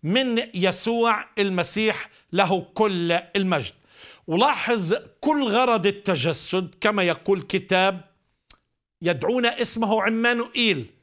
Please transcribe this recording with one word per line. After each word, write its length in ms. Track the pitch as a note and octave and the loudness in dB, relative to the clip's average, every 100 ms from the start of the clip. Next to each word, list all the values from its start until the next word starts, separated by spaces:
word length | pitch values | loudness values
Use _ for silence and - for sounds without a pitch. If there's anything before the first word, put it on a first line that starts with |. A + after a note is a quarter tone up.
من 460 | D3+ A3 C4 A#3 A3+ | 0 0 2 -2 -4
يسوع 720 | F#3 F#3 F3+ - A#3 A#3 G#3+ - - | 0 0 0 -2 2 2 0 -2 -2
المسيح، 680 | G3+ F3+ E3+ G3+ A3 G3+ - _ _ | -2 0 -2 0 0 -2 -8 _ _
له 280 | F3 F#3 F#3 - | 0 2 0 -4
كل 380 | - G#3+ F#3 E3+ | -2 0 0 0
المجد. 640 | E3+ E3+ G3+ F#3 E3 G#2+ - _ - - - - | -2 -2 -4 0 -2 -2 -12 _ -20 -20 -20 -4
ولاحظ 680 | E3 C4+ B3+ - A#3 E3+ G3+ - _ | 2 2 0 -2 0 0 -2 -4 _
كل 220 | C#4 D4+ | -2 0
غرض 420 | C4 G#3 B3+ A3+ F#3+ | 2 2 2 2 0
التجسد 920 | G3+ - E3+ C3 D#3+ - F#3 F#3 - | -2 -2 0 0 -2 -2 -2 -4 -2
كما 220 | G#3 G#3 | 0 2
يقول 340 | F3+ D#3+ - G3 | 0 -2 -2 -2
الكتاب: 640 | - F#3+ F#3 F#3+ F#3+ F#3 - _ _ _ _ - _ _ _ _ | -2 -6 0 2 2 0 -10 _ _ _ _ -20 _ _ _ _
"يدعون 440 | E3 D#3+ - B3 A#3 | -2 -2 0 0 0
اسمه 580 | A#3+ A#3+ - A3 A3 | 0 -2 0 0 0
عمانوئيل" 880 | G3+ A3+ A#3 A#3+ A#3+ - A#3 E3 A2 _ | 0 0 0 0 -4 0 0 0 -4 _